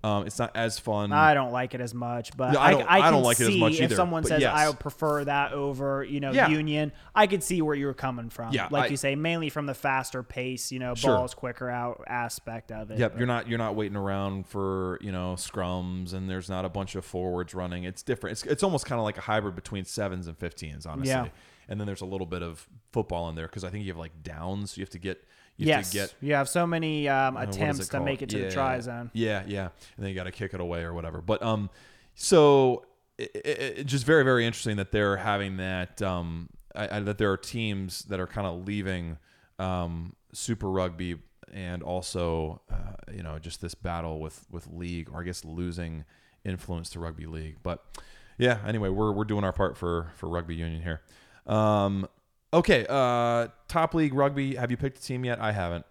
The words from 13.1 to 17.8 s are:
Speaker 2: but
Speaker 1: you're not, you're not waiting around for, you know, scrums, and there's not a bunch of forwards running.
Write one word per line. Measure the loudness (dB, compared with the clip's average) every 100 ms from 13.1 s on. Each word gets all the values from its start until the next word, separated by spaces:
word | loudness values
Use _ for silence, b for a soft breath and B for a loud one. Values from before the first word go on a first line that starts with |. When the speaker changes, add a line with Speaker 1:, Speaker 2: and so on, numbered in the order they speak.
Speaker 2:
but | 2
Speaker 1:
you're | 0
not, | 0 -2
you're | -2
not | -2 -2
waiting | -2 -2
around | -2 0 -2 -4 -6
for, | -4 -2 0 -2 -4
you | -6
know, | -4 -4 -4
scrums, | -6 -4 -2 -2 -4 -4 -6
and | -6 -4
there's | -6 -4
not | -4 -4
a |
bunch | -4 -4 -6
of | -6
forwards | -4 -2 -2 -4 -6
running. | -6 -6